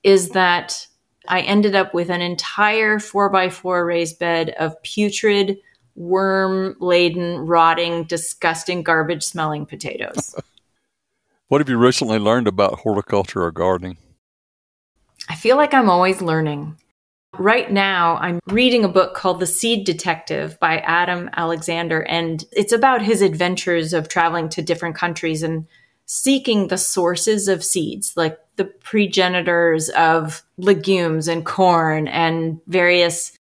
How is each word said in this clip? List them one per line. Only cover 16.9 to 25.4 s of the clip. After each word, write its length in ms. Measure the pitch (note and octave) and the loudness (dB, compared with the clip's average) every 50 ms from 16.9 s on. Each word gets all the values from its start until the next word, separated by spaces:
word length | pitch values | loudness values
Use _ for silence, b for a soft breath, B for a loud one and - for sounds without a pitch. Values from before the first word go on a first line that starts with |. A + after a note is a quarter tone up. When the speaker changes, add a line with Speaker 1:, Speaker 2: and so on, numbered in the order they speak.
| _ _ _ _ _ _ _ _ - - | _ _ _ _ _ _ _ _ -8 -2
Speaker 1:
Right 320 | F#3 G#3 A3+ A#3+ - - | 2 2 2 2 0 0
now, 460 | G3 G3+ G3 G3 F#3+ F3+ E3+ E3+ E3 | 0 2 2 2 2 2 2 2 2
I'm 220 | - - F3+ F3 F3 _ | 0 -2 -4 -4 -6 _
reading 360 | - G3 A3+ B3+ B3+ A#3+ A#3+ G#3+ | -2 0 2 4 4 4 4 2
a 60 | F#3 | 2
book 260 | E3+ F#3+ F3+ F3 - | 4 2 2 2 -2
called 240 | - - F#3 F3+ F3 | -4 -2 -2 -2 0
The 80 | F#3 | -2
Seed 380 | F3 - - - A3+ A#3 G#3 G3 | -2 -2 -2 0 -2 -2 -2 -2
Detective 720 | F#3+ E3 D#3+ - F3+ D#3+ D#3+ - - D#3 C#3 D3 D#3 D#3 _ | -4 -4 -2 -4 -4 -4 -4 -6 -8 -6 -6 -6 -8 -4 _
by 180 | - E3 D#3+ - | 0 0 0 0
Adam 500 | - - E3 F3 F3 F3 F3+ F3+ F3 - - | -2 0 0 0 0 0 -2 -6 -6 -8 -6
Alexander, 680 | - E3+ E3 E3 E3 E3 - E3 E3 E3+ E3 E3 D#3+ | -4 -2 -2 -4 -4 -4 -6 -4 -4 -2 -2 -2 -2
and 420 | - - E3 E3+ E3+ E3 E3 D#3 - _ | -2 -2 -4 -2 -2 -4 -6 -6 -10 _
it's 220 | - - G3 G3+ A#3 | -2 -2 0 2 2
about 280 | A3+ B3+ C4+ B3+ A#3 | 4 4 4 4 2
his 200 | G#3+ G3+ A3+ F#3 | 2 0 2 2
adventures 720 | G3 F#3+ D#3 D#3 F3+ F3+ F#3 F3 - F#3 F3 E3+ D#3+ D#3+ F3 | 2 2 2 0 0 0 0 -2 -2 0 0 0 0 0 -2
of 140 | E3 D#3 | -4 -4
traveling 420 | - - F3 E3 E3 E3 E3+ D#3+ D#3+ | -2 0 0 0 2 0 -2 -4 -4
to 120 | E3 - | -6 -6
different 340 | D#3+ E3 E3 E3 F3+ E3 D#3+ | -2 -2 -4 -2 -4 -8 -6
countries 460 | - - F3 E3 - - E3 D#3+ D#3 | -4 -4 -4 -4 -4 -4 -4 -4 -2